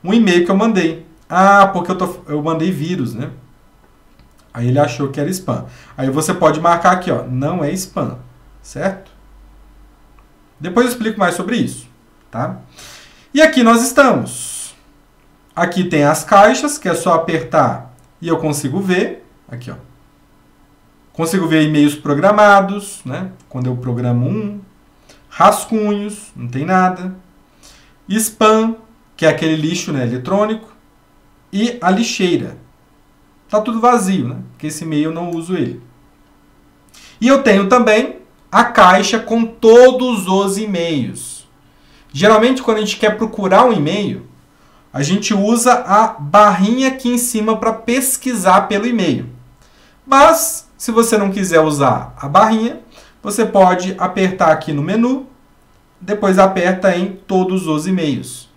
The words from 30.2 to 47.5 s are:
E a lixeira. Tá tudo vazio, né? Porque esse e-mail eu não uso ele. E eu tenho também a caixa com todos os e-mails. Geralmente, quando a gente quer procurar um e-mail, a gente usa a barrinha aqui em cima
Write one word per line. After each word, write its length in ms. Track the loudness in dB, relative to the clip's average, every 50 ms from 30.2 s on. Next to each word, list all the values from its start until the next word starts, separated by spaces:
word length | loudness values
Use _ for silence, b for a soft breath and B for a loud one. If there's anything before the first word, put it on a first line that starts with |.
| -6 -4 -2 0 0 -2 -4 -8 -10 -18 -20 _ _ _ _ _ _ _ _ _ _ _ _ _ _ _
E 260 | -6 -4 -4 -4 -4 -2
a 100 | -2 0
lixeira. 640 | 0 0 -2 -4 -4 -2 -2 0 0 -2 -4 -6 -14 -18 -20 _ _ _ _ _ _ _ _ _ _ _ _ _ _ _ _ _
Tá 120 | -2 -2
tudo 200 | -2 -2 -4 0
vazio, 480 | 2 2 2 2 0 -2 -2 -2 -4 -6
né? 80 | -8 -12 -14 -18
Porque 160 | -18 _ -12
esse 180 | -10 -10 -10 -10
e-mail 200 | -4 -2 -2 -2
eu 100 | -2 -4
não 160 | -6 -8 -6
uso 260 | -6 -8 -6 -6 -4
ele. 260 | -4 -4 -6 -8 -12 -18 _ _ _ _ _ _ _ _ _ _ _ _ _ _ _ _ _ _ _ _ _ b b b b b b
E 80 | 2
eu 160 | 4 4 4
tenho 240 | 4 4 2 4 4
também 520 | 4 2 4 4 4 2 2 0 -2 -8 -14 -20 _ _ _ _ _
a 100 | 0 0 0
caixa 540 | 2 4 4 6 6 6 4 2 0 -2 -4
com 280 | -4 -2 -2 -2 -2
todos 800 | -2 -4 2 6 8 10 10 10 8 6 4 -2 -2 -2 -4 -2 0
os 300 | 0 0 0 0 -2 -4
e-mails. 880 | -4 -4 -4 -4 -4 -2 -2 -4 -4 -6 -8 -12 -14 -16 -16 -18 -20 _ _ _ b b b b b b b b b b
Geralmente, 500 | -6 0 4 4 4 4 4 2 0 0
quando 140 | -2 -2 -2
a 40 | -2
gente 180 | -2 -4 -4 -2
quer 180 | -2 -2 0
procurar 480 | -2 -6 -6 -6 -6 -2 2 4 4 4
um 80 | 4
e-mail, 540 | 2 0 -2 -2 -2 -4 -4 -6 -6 -10 -14 -20 _ _ _ b b b b b b b b b
a 100 | -6 -6
gente 300 | -2 -2 -2 -2 -2 -2
usa 400 | 0 0 2 2 0 2 4 2
a 360 | 2 2 2 0 2 2 2 0
barrinha 800 | -2 -8 -10 2 4 6 6 6 4 2 0 0 2 0 0 -2
aqui 200 | -2 -2 -4 -2
em 80 | -2
cima 400 | -2 -4 -4 -4 -2 0 0